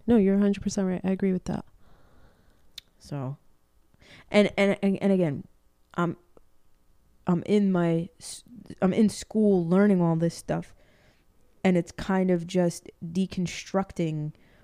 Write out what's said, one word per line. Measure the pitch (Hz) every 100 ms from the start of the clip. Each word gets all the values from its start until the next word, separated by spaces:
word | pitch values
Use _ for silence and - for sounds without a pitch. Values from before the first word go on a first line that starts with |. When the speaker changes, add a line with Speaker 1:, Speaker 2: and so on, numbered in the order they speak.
| -
Speaker 1:
No, | 233
you're | 190 196
a |
hundred | 202 202
percent | 202 - 185
right. | 185
I | 190
agree | 190 196
with | 185 -
that. | - - _ - - - - - _ _ _ - - _ _
Speaker 2:
So, | - 143 131 147 _ _ _ _ _ _ - - -
and, | 208 202 -
and, | 196 -
and, | 196 190
and | 196
again, | 185 160 143 - _ _ _ _ -
I'm, | 175 - _ _ _ _ _ _ _ _ _ _ -
I'm | 170 -
in | 208 196
my | 180 170 165 170 _
s-, | - - - 240 - -
I'm | 185
in | - 214
school | - - 220 208 185 165
learning | 180 208 185
all | 170 160
this | 170 -
stuff, | - 156 - - _ _ _ _ _ _ _ _
and | 190 175
it's | -
kind | - - 190 185
of | 175 170
just | 185 175 - - - 170
deconstructing | 175 185 - 170 - - 190 190 - 160 156 151 - _ _